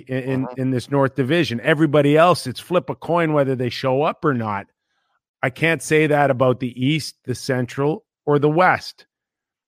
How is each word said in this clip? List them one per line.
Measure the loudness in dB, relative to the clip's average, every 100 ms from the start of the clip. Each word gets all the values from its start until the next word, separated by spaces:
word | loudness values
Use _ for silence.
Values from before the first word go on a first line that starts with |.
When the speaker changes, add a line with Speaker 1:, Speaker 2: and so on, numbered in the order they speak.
| -4
Speaker 1:
in, | -6
in, | -4 -4 -4
Speaker 2:
Mm-hmm. | -4
Speaker 1:
in | -4
this | -2 -2
North | 0 0 0
Division. | 0 0 0 -2
Everybody | 0 2 2 2 4 4
else, | 4 2 -2
it's | -10
flip | -4 -2 -2
a | -6
coin | -4 -2 0
whether | 0 0 -2
they | -4
show | -4 -2 0
up | -2 -2 -2
or |
not. | -2 -2 -6 -8 _ _ _ _ _ _ _
I | -4
can't | 0 0 0
say | 0 2 4
that | 4 2
about | 2 2 0
the | -4 -4 -2
East, | -2 -4 -10 -10
the | -8
Central, | -4 -4 -4 -4 -4 -4 -8 _ 0
or | 2
the | 2
West. | 2 2 2 -4 -20 _ _ _ _ _ _